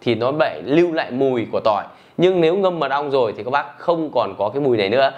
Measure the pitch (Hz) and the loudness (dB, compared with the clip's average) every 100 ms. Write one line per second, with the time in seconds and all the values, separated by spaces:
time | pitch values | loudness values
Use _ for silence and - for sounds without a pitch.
0 | 120 110 123 151 139 78 92 156 175 160 | -2 0 0 0 -2 -4 0 2 2 0
1 | 104 123 135 123 104 101 110 101 85 - | -4 -2 0 0 -2 -2 0 0 -4 -16
2 | - - 180 185 160 196 185 165 139 143 | -12 0 2 4 2 2 0 0 -2 -4
3 | 147 135 113 104 113 139 151 - - 165 | 0 0 0 -4 -4 -4 -4 -6 -2 -2
4 | 151 123 98 95 101 135 143 113 98 123 | -2 -2 -2 -2 -4 0 2 2 2 2
5 | 135 | 2